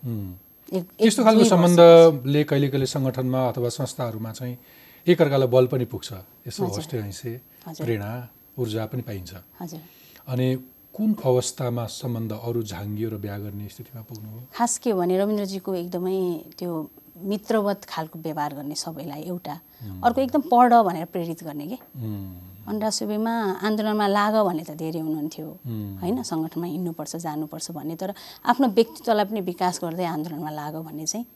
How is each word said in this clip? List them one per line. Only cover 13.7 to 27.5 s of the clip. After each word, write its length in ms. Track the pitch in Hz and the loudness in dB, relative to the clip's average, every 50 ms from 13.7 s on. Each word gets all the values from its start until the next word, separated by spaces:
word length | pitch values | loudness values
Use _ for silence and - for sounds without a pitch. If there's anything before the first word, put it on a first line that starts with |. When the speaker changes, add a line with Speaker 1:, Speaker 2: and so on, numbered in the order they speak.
| - - 120 - 131 120 110 | -14 -16 -20 -18 -16 -18 -16
Speaker 1:
पुग्नुभयो? 400 | - 120 107 107 107 110 117 123 - - | -16 -16 -16 -16 -16 -16 -16 -18 -16 -4
Speaker 2:
खास 240 | - 233 233 - - | -4 -2 -2 -2 -4
के 120 | - 247 | -2 -2
हो 80 | 214 185 | 0 0
भने 200 | 175 180 185 185 | 0 2 2 2
रविन्द्रजीको 560 | 202 208 214 208 208 190 190 190 - - 190 | 2 0 0 -2 -2 -4 -6 -8 -6 -6 -6
एकदमै 720 | 175 170 180 180 175 180 185 190 190 185 180 175 156 - - - - | -6 -6 -6 -6 -4 -2 -2 -2 0 -2 -2 -4 -6 -8 -14 -14 -10
त्यो 320 | 180 175 170 160 151 - _ - _ - _ | -8 -6 -6 -6 -8 -8 _ -20 _ -20 _
मित्रवत 680 | 175 175 196 208 208 208 - 233 220 202 202 196 196 - | -12 -6 -4 -4 -4 -2 0 0 0 2 0 -4 -4 -8
खालको 340 | - - - 160 156 - 165 | -12 -8 -8 -8 -8 -10 -10
व्यवहार 360 | 160 165 151 156 147 151 156 | -8 -8 -4 -4 -4 -6 -6
गर्ने 200 | 143 147 143 151 | -8 -10 -8 -8
सबैलाई 480 | - - 170 160 175 - 160 143 151 156 | -8 -8 -10 -10 -10 -10 -10 -10 -10 -10
एउटा। 380 | 170 180 175 _ 170 - 170 _ _ _ _ 120 | -8 -8 -8 _ -8 -10 -10 _ _ _ _ -14
Speaker 1:
उम्। 200 | 104 95 92 - | -12 -12 0 0
Speaker 2:
अर्को 180 | 240 240 262 | 0 2 2
एकदम 200 | 269 254 240 302 | -2 0 0 0
पढ 320 | - 330 254 240 247 247 233 | 0 4 6 6 8 8 8
भनेर 300 | 233 220 185 175 170 170 | 6 6 4 0 -2 -6
प्रेरित 400 | 175 - 185 170 170 160 156 170 | -6 -6 -6 -4 -4 -6 -8 -8
गर्ने 220 | 160 143 147 147 | -10 -10 -10 -10
के। 80 | 151 226 | -10 -10
Speaker 1:
उम्। 640 | 254 - - _ 135 117 107 107 101 98 95 92 90 90 92 92 - - | -12 -14 -18 _ -10 -8 -8 -8 -8 -10 -12 -14 -16 -18 -18 -20 -18 -10
Speaker 2:
अनिरा 240 | - 208 214 214 220 | -8 -6 -2 -2 -2
सुब्बीमा 640 | 208 - 226 208 214 214 220 226 226 233 220 196 185 185 190 | -2 -2 -4 -4 -2 -2 -2 -2 -2 0 -2 -2 -2 -2 -2
आन्दोलनमा 440 | 214 214 214 214 214 208 214 208 | -2 0 0 0 0 0 2 2
लाग 280 | 202 196 208 202 214 214 | 2 4 4 2 4 4
भने 300 | 220 214 190 151 156 170 | 4 2 2 0 -2 -6
त 60 | 165 | -8
धेरै 300 | 151 156 160 160 160 170 | -10 -8 -6 -6 -4 -4
हुनुहुन्थ्यो, 580 | 160 156 156 156 147 156 - - 156 156 156 - _ | -4 -4 -4 -4 -4 -6 -8 -10 -12 -14 -14 -14 _
Speaker 1:
उम्। 320 | 131 113 107 104 101 98 95 | -8 -8 -6 -8 -8 -8 -6
Speaker 2:
होइन? 240 | 95 - - 254 120 | -4 -2 -2 -2 -4
सङ्गठनमा 440 | - 170 160 160 160 - 165 170 | -4 -4 -4 -4 -4 -4 -6 -6
हिँड्नुपर्छ, 500 | 175 151 170 185 170 160 - 156 143 - | -6 -6 -4 -4 -6 -6 -8 -10 -10 -8
जानुपर्छ 540 | 165 170 160 151 151 156 151 | -8 -8 -6 -6 -6 -6 -8